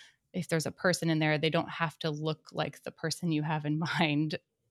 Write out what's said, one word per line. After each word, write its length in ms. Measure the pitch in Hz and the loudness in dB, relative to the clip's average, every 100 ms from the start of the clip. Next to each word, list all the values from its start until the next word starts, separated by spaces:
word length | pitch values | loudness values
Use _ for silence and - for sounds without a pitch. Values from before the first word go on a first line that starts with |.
| - _ _ | -20 _ _
if 140 | 185 - | -8 -2
there's 180 | 165 156 | -2 -2
a 60 | |
person 380 | - 185 175 165 | 0 0 2 2
in 100 | 156 | 2
there, 180 | 156 151 | 4 2
they 120 | 160 | 2
don't 200 | 165 - | 0 0
have 280 | - 165 - | 0 -2 0
to 100 | 165 | -4
look 380 | 151 156 156 - | -2 -2 -4 -6
like 320 | 175 160 - | -6 -6 -6
the 80 | - | -12
person 400 | - 165 - 180 | -6 -4 -2 0
you 100 | 151 | 0
have 220 | 151 156 147 | 0 -2 -2
in 140 | 151 | -2
<laughs> 200 | 160 147 | -2 0
mind. 380 | 165 147 156 175 _ _ _ | 2 2 0 -2 _ _ _